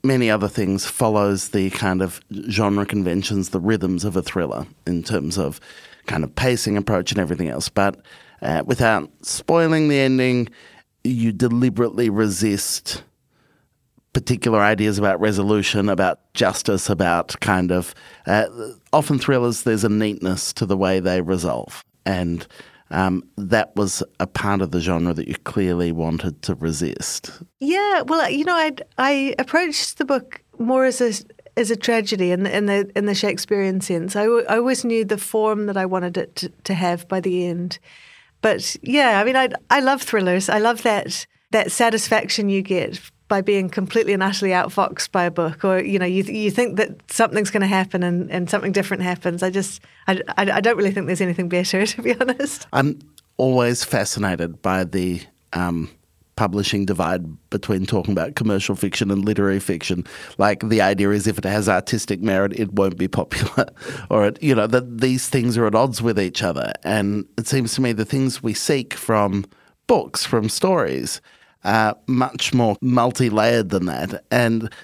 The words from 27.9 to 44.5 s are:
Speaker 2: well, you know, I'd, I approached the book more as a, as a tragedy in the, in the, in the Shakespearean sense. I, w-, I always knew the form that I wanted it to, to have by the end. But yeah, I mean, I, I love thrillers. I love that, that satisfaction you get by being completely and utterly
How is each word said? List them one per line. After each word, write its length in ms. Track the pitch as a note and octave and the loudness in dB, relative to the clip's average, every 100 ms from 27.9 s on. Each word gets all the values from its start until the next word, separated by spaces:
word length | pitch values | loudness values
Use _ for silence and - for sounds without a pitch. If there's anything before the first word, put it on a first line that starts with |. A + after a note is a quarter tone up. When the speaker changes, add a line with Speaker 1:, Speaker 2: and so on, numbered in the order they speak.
| F#4 | 0
Speaker 2:
well, 260 | B3 D#4+ C#4+ | 0 0 0
you 160 | C#4+ | 0
know, 100 | D#4+ | 0
I'd, 280 | E4+ D#4 C4 - - | 2 0 -2 -10 -2
I 360 | C4+ C#4+ C#4 - | 0 2 0 -2
approached 580 | B3+ E4 F4 D4 - - | 0 0 0 -2 -6 -4
the 80 | |
book 380 | C#4 C4 B3 - _ - | 0 0 -2 -20 _ -4
more 260 | A#3 C4 | 0 4
as 160 | C4 B3 | 2 2
a, 140 | A#3+ G#3 - - - - | 0 -2 -10 -20 -8 -2
as 140 | A3 | -2
a 60 | A3+ | 0
tragedy 560 | - A3+ G3+ G3+ F3 | 0 0 0 0 0
in 100 | F3+ | 2
the, 120 | F#3+ | 0
in 120 | G3+ G#3 | 0 2
the, 260 | G3+ G3 | 0 0
in 120 | G#3 G#3 | -2 -2
the 80 | |
Shakespearean 680 | G3 G#3 G3 - G3+ F#3+ F#3+ | 0 -2 -2 -2 0 0 -2
sense. 340 | F#3 E3+ F3+ | -2 -4 -2
I, 100 | G#3 | 0
w-, 200 | G#3+ A#3 - | 2 2 2
I 120 | A3+ | 2
always 260 | B3 B3+ | 2 0
knew 220 | A#3+ A3+ G#3 | 0 -2 0
the 100 | G#3 | -4
form 480 | - A3 G#3+ G#3 | -2 0 0 0
that 140 | G#3 G3 | -2 -2
I 80 | F#3 | -2
wanted 320 | F#3 F3+ F3 | -2 -2 -6
it 180 | - - | -8 -8
to, 140 | F3+ | -10
to 240 | - - | -10 -6
have 340 | F3+ F3+ F3 F3 | -2 0 -2 -4
by 120 | F#3+ | -4
the 260 | F#3 F3+ F3 | 0 -2 -2
end. 320 | E3+ F3+ - _ - - - _ _ | -4 -6 -10 _ -20 -20 -20 _ _
But 340 | A3 F#3+ - - | 0 0 -4 -8
yeah, 360 | - C#4+ C4 G3+ | 0 4 6 6
I 60 | |
mean, 120 | A3 C4 | 4 2
I, 120 | C4 - - | 2 -2 2
I 100 | - | 2
love 220 | B3+ C4+ | 4 0
thrillers. 480 | - G#3+ F#3 F3+ F#3+ | 0 0 2 2 2
I 80 | G#3+ | 2
love 240 | A3+ A3+ | 2 2
that, 440 | A#3+ G#3 - - - _ _ | 0 0 -2 -10 -10 _ _
that 200 | A3 F3 | 0 0
satisfaction 760 | - A#3 A3 - A3 F#3+ - G3+ | 2 2 2 2 0 0 -2 0
you 100 | G3 | 0
get 400 | G3 F3+ G#2 F#3 - _ _ | 0 -2 -2 -8 -16 _ _
by 120 | F#3 | 0
being 300 | F#3+ G3 F#3 | 2 0 0
completely 420 | G3+ F#3+ A3+ G#3 | -4 -2 -2 0
and 100 | G3 | 0
utterly 280 | F#3+ G3 G3 | 0 0 0